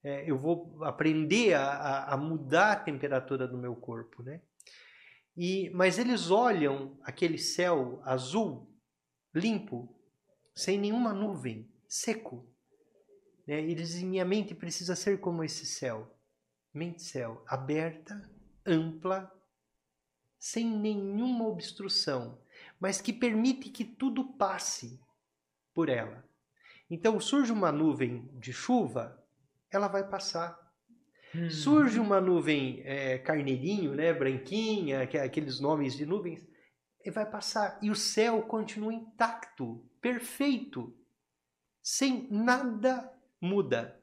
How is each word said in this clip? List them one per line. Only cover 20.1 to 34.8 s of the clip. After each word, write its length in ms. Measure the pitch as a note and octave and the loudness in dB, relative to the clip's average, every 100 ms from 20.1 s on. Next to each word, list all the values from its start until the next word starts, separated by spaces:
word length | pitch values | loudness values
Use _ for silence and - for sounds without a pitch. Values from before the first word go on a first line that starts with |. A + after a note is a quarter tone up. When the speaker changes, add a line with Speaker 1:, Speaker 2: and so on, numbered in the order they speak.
| _ _ _ | _ _ _
Speaker 1:
sem 260 | - A#3 | -8 -2
nenhuma 840 | A#3 G#3+ G#3 G#3 G3 G3+ B3 A#3+ A3 | -2 0 0 -2 -2 -2 0 0 0
obstrução, 920 | F3+ - - G3 - - C3 A#2 - _ - - _ | -2 -8 -10 -2 -2 0 -2 -4 -12 _ -20 -20 _
mas 220 | F#3 G3 | -4 -2
que 120 | - | -4
permite 560 | - B3 A3 B3 C4 - | 0 2 4 2 2 -4
que 140 | - | -10
tudo 480 | A3+ - C4 A#3 - | -10 -2 -2 -2 -4
passe 680 | - G3 F#3 - - A#2+ C3 _ _ _ _ _ _ _ | 0 0 0 -4 -6 -10 -16 _ _ _ _ _ _ _
por 140 | - D#3 | -2 2
ela. 360 | A#2+ A2 - - _ _ _ _ - _ | 0 -2 -10 -20 _ _ _ _ -20 _
Então, 300 | E3+ A3+ A3 | 0 2 2
surge 300 | - C#4+ A#3+ | 2 2 2
uma 200 | A3 F3 | 2 2
nuvem 580 | D3 D#3 C3 B2+ A#2+ A#2+ B2+ | 4 2 2 0 -2 -10 -14
de 140 | A#2+ | -12
chuva, 680 | B2 - B3 G3+ B2 A2+ - _ _ _ _ _ | -8 2 2 2 -2 -6 -12 _ _ _ _ _
ela 180 | G3 G3+ | 0 0
vai 200 | G3 G3 | 0 -2
passar. 480 | F#3+ - E3+ E3+ - _ _ _ _ _ _ - | -4 -4 -6 -6 -10 _ _ _ _ _ _ -12
Speaker 2:
Hum. 160 | E3 E3+ | -6 -4
Speaker 1:
Surge 480 | D#3 D3 D4+ C4+ A3 | 0 6 8 8 6
uma 220 | G#3+ G3 | 4 6
nuvem, 600 | F#3 F3 D3+ D3 C3 B2 | 6 4 6 2 2 -4
é, 340 | C3+ C#3 C3+ B2+ | -6 -4 0 0
carneirinho, 760 | C3 D#3 C#3 B2+ D3+ G3+ D#3 | 0 0 2 0 0 0 0
né, 180 | C#3 E3 | 2 2
branquinha, 920 | D3+ C3+ C3 - G3+ A3 G#3 | 4 0 0 -4 -2 0 0